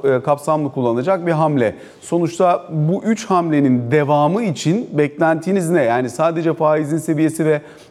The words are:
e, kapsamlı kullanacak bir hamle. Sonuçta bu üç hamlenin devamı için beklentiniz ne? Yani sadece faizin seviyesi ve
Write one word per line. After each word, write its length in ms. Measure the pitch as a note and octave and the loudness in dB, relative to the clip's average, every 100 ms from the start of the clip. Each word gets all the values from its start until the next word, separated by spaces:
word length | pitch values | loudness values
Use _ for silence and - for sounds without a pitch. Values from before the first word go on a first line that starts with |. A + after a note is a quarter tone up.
e, 180 | C3+ B2+ | 0 0
kapsamlı 500 | D3+ C#3+ - D#3 C#3+ | 0 -2 -2 -2 -2
kullanacak 540 | C#3 A#2+ A#2 C#3+ F#3+ E3+ | -2 0 0 0 -2 0
bir 60 | |
hamle. 440 | D#3 D#3 C#3+ A2 - - - | 0 2 2 0 -2 -12 -20
Sonuçta 680 | - E3+ E3 - F3+ F3 - | -4 -2 0 2 2 2 -2
bu 320 | D#3 D3+ F#3+ | -2 0 0
üç 220 | G#3 A3 - | -2 -2 0
hamlenin 640 | F#3 E3+ D3+ C#3+ B2 A#2 | 0 2 2 2 2 2
devamı 540 | D3+ C#3+ D3 D3 G3 | 0 2 2 2 0
için 440 | A3+ C3+ D3+ G3 - | -2 -2 -2 -2 -2
beklentiniz 800 | D3 D3 D3 D#3+ D#3+ F#3 G3 E3 | 0 0 0 0 0 0 -2 0
ne? 120 | E3+ | 2
Yani 280 | B2 A#2+ B2+ | 2 0 -2
sadece 440 | - D#3+ E3+ E3 | 0 -2 0 -2
faizin 440 | D3+ D#3 D3+ D3 D#3+ | 0 2 2 0 -4
seviyesi 460 | D#3 D#3 D#3 D#3 | -2 0 0 0
ve 160 | D#3 D3 - - - | 0 0 -4 -20 -12